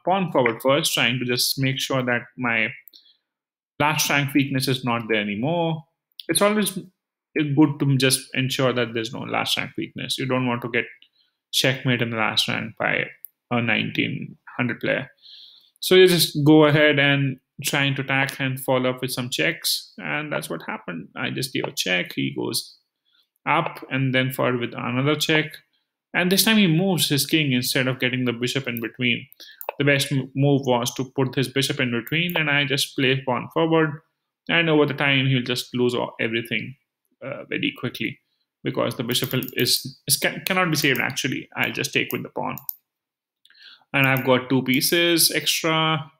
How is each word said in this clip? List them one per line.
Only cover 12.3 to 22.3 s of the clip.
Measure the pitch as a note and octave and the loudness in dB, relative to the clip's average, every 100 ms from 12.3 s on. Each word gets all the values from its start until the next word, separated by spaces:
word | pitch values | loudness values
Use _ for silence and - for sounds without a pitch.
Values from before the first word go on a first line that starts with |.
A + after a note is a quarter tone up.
| G#2+ - | 0 -2
rank | A#2 A2+ - | -4 -6 -4
by | A2 G2+ - - - _ _ | 0 0 -2 -10 -20 _ _
a | A#2+ | -2
nineteen | A#2 G#2+ A2 A2 A2+ - - - - - | 0 0 0 -2 -4 -6 -10 -16 -12 -4
hundred | B2 A2+ | -4 -2
player. | G#2+ G#2 C#3 _ - - - - _ _ | -2 -2 -4 _ -20 -20 -20 -20 _ _
So | - F#3 | 4 8
you | F#3 | 8
just | F3 D3+ D3+ | 6 2 2
go | C#3+ D#3 D3+ | 8 8 8
ahead | D3+ D3+ C#3+ | 8 6 6
and | C#3+ C#3 C#3 B2+ _ - | 4 2 0 -4 _ -10
trying | - D3 C#3 C3+ | -2 0 0 -2
to | |
attack | C3 C3+ C3+ - | -2 -2 -2 -2
and | C3+ C3 | -4 -4
follow | C#3 B2+ B2+ | 0 0 0
up | B2+ | -2
with | B2+ | -6
some | C3 B2 | -6 -4
checks, | - D#3+ E3 - - - - | -2 -2 -2 -4 -4 -6 -12
and | F3 D3+ D3+ | -8 -6 -4
that's | C#3+ - | -6 -6
what | E3 - | -10 -8
happened. | G#3+ - E2+ D#2 - | -10 -10 -12 -12 -8
I | C3 | -6
just | C3 B2+ | -6 -6
gave | C3+ | -4
a | - | -4
check, | - F3+ F#3 - | -4 -2 -2 -4
he | - C#3 | -6 -6